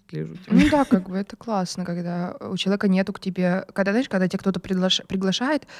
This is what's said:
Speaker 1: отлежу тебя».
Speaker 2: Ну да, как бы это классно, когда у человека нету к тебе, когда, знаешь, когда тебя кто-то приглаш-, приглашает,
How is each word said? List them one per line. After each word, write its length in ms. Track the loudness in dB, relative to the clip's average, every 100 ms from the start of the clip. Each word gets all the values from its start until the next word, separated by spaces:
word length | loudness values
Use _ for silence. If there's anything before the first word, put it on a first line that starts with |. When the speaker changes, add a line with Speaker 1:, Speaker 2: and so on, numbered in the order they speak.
| _
Speaker 1:
отлежу 300 | -8 -8 -10
тебя». 180 | 2 6
Speaker 2:
Ну 140 | 6
да, 140 | 6 4
как 240 | 2 0
бы 60 | -6
это 180 | -8 -10
классно, 480 | -4 -2 -2 -4
когда 500 | -6 -6 -6 -6 -6 -8
у 160 | -8 -4
человека 320 | 0 2 4
нету 240 | 2 2
к 80 | -4
тебе, 460 | -6 0 0 0 -4
когда, 160 | -2 0
знаешь, 180 | 0 0
когда 180 | 0 0
тебя 100 | 0
кто-то 200 | -2 -2
приглаш-, 440 | -2 0 0 0 -2
приглашает, 600 | -2 0 0 0 -2 -4